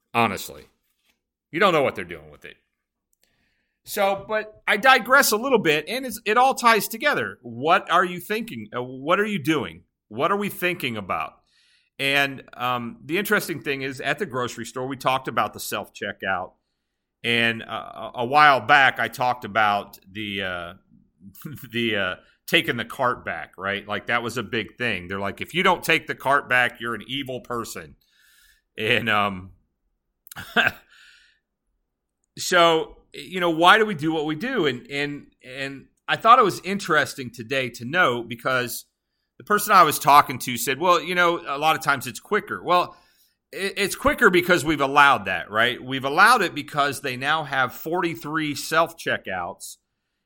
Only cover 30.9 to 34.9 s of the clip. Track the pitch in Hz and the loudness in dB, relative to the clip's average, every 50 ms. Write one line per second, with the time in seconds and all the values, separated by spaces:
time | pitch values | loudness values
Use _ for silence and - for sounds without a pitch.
30.9 | _ _ - _ _ _ _ _ _ _ _ _ _ _ _ _ _ _ _ _ | _ _ -20 _ _ _ _ _ _ _ _ _ _ _ _ _ _ _ _ _
31.9 | _ _ _ _ _ _ _ _ - 131 - - 185 175 170 170 160 160 - - | _ _ _ _ _ _ _ _ -14 -10 -4 2 4 6 6 6 4 2 0 -4
32.9 | - _ _ _ - - 143 143 180 185 175 175 160 156 175 180 208 220 214 214 | -12 _ _ _ -18 -18 -14 -8 -4 -2 0 0 2 6 6 8 8 6 4 0
33.9 | 202 139 156 160 160 160 147 156 156 156 214 262 269 214 156 143 120 120 - - | -2 -4 -4 -2 -2 -2 -2 -4 -4 -6 -6 -4 -2 0 0 0 -2 -4 -8 -8